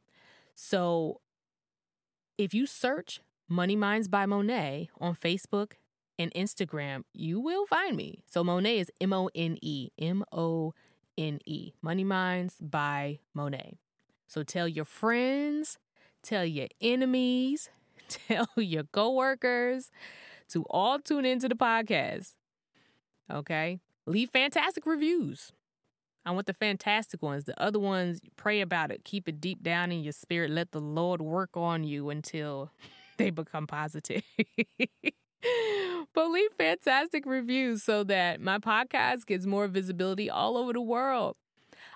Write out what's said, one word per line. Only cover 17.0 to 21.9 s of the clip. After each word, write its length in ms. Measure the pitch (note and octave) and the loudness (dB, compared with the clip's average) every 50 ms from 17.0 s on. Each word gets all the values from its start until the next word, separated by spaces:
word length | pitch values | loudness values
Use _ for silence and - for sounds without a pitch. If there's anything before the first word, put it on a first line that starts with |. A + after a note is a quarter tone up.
| C4 B3+ B3+ B3+ B3+ B3 B3+ B3+ B3+ C4 C#4 D#4 - - - _ _ _ _ | 2 2 2 2 2 2 2 2 2 2 0 -2 -4 -6 -10 _ _ _ _
<laughs> 140 | - - - | -18 -12 -10
tell 400 | - - - - A3+ F#3 A#3 - - | -10 -6 -4 -2 0 0 0 0 0
your 280 | - A3 F3+ D#3+ D#3 D3 | -2 0 0 0 -2 -2
coworkers 1080 | D3+ - G3+ G#3 A#3 C4 C4 B3+ C4+ C4+ B3 - B3 B3 A#3+ A#3+ B3 B3+ C4 B3+ - - - - - - - - - - - - - | -2 0 2 2 4 4 2 2 2 2 0 0 0 2 2 2 0 0 -2 -4 -8 -16 -20 -20 -20 -20 -20 -20 -20 -20 -16 -8 -4
to 160 | - E3+ D#3 - | -2 -2 -2 0
all 280 | - E3 F#3+ A#3 C4+ C#4+ | 2 2 4 4 2 2
tune 260 | C#4+ - D#4 C#4+ C4+ | 0 0 0 2 4
into 240 | B3+ B3+ B3 B3+ C4 | 2 2 2 2 2
the 60 | B3 | 2
podcast. 800 | A#3 C4+ A#3 A3+ A3+ A3+ G#3+ | 4 4 4 4 2 2 2